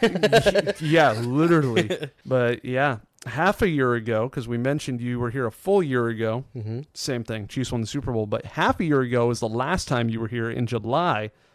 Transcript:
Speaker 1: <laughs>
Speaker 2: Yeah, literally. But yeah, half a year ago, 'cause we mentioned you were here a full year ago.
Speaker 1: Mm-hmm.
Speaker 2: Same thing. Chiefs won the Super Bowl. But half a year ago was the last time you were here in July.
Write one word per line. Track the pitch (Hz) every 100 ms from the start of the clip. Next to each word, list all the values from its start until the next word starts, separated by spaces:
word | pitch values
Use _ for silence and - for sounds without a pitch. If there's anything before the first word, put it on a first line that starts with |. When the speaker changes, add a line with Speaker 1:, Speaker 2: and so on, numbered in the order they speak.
Speaker 1:
<laughs> | 226 180 156 151 208 190 185 196
Speaker 2:
Yeah, | 156 160 147
literally. | 110 120 135 165 170 135 113 107 180 143 - -
But | 127 120 123
yeah, | - 127 143 117 - - -
half | 117 180 208
a | 208
year | 151 127 120
ago, | 110 110 120
'cause | 139 120
we | 120
mentioned | 127 147 - 123
you | 120 123
were | 120
here | 131 120
a |
full | - - 202
year | 165 127 117
ago. | 113 113 113 135 127
Speaker 1:
Mm-hmm. | 107 113 151
Speaker 2:
Same | - - 123
thing. | 113 110 104
Chiefs | - 123
won | 127
the | 110
Super | 143 135
Bowl. | 117 104
But | 110 -
half | - 190 262
a | 175
year | 143
ago | 127 123 120
was | 120
the | 113
last | 113 135 185 -
time | 127 117
you | 113
were | 110
here | 117 113
in | 120 120
July. | 117 107 139 175 110 107 - _